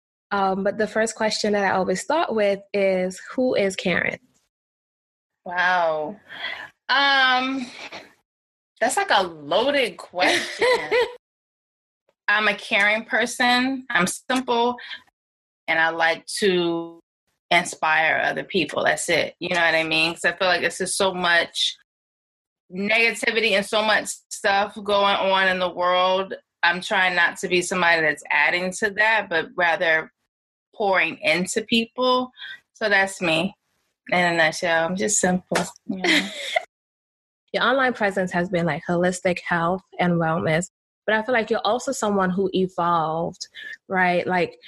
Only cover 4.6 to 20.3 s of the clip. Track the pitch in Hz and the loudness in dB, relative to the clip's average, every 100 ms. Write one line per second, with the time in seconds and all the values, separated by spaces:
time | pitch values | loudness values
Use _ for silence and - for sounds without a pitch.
4.6 | _ _ _ _ _ _ _ _ 190 180 | _ _ _ _ _ _ _ _ -6 0
5.6 | 180 180 165 156 151 208 - - - - | 2 4 2 0 -4 -10 -18 -12 -10 -10
6.6 | - _ - 269 277 269 262 254 262 269 | -14 _ -2 2 4 4 4 2 0 -4
7.6 | 240 - - - - _ _ _ _ _ | -8 -12 -16 -16 -20 _ _ _ _ _
8.6 | _ _ 233 403 392 214 180 156 143 185 | _ _ -2 0 2 2 2 -6 -2 0
9.6 | 262 285 220 170 - 175 185 349 - - | 2 2 0 -4 -10 -2 0 0 -2 -2
10.6 | 494 494 - 480 480 - _ _ _ _ | 0 2 0 0 0 -4 _ _ _ _
11.6 | _ _ _ _ _ _ - 208 208 202 | _ _ _ _ _ _ -2 0 2 -2
12.6 | - 208 208 220 220 233 240 - 247 247 | -2 0 2 0 -2 -2 -2 0 2 2
13.6 | 262 269 - 185 185 - - 254 254 233 | 0 -4 -2 0 0 -4 -4 -4 0 0
14.6 | 240 247 - - - _ _ _ _ _ | 0 -2 -10 -16 -20 _ _ _ _ _
15.6 | - 160 165 165 165 160 - - 208 180 | -4 0 0 2 0 0 -6 0 2 2
16.6 | 170 170 170 170 _ _ _ _ _ 175 | 0 -2 -6 -14 _ _ _ _ _ 0
17.6 | 175 - 156 156 160 131 147 151 147 190 | 0 -4 0 2 2 0 -2 -4 -4 -2
18.6 | 147 - - 151 - 156 - - 175 175 | -2 0 0 0 0 0 -2 -6 -4 0
19.6 | 165 160 160 160 165 165 175 | 2 2 0 0 0 0 -2